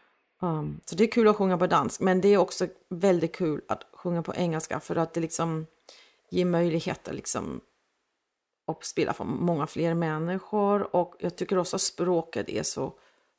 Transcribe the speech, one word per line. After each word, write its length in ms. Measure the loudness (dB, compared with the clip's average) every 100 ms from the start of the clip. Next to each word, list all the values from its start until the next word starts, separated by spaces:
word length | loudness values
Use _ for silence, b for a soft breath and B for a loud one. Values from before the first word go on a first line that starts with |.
| B B _ -8
Um, 380 | -4 -2 -4 -8
så 100 | -8 2
det 80 |
är 60 | 2
kul 180 | 4 4
att 80 | 4
sjunga 220 | 2 2
på 80 | 4
dansk, 340 | 2 2 0
men 200 | 2 4
det 80 | 6
är 100 | 6
också 280 | 4 0 -4 -6 -12
väldigt 460 | 0 4 4 2 0
kul 240 | -2 -2 -4
att 140 | -6 -8
sjunga 300 | -10 -4 -2
på 120 | -2
engelska 460 | -2 0 -2 -4 -8
för 160 | -4 -2
att 180 | -2
det 60 | -2
liksom 460 | -4 -2 -2 -2 -6 _ b b b b -6
ger 140 | 0
möjligheter 680 | 2 4 2 0 -2 -6 -8
liksom 480 | -10 -6 -6 -6 -10 -14 _ _ _ _ _ _ _ _ _ -10
att 180 | -8
spela 280 | -6 -2 -2
för 120 | -2
många 420 | -4 -2 0 0 -2
fler 280 | -2 0
människor. 1000 | 0 -2 -2 -4 -4 -4 0 2 2 2 0
Och 200 | 0 -4
jag 180 | -6 -4
tycker 220 | 0 0
också 180 | 0 0
att 60 |
språket 680 | -2 0 0 0 0 -6 -4
är 140 | -4
så 300 | -4 -4 -6 -8 _ _ _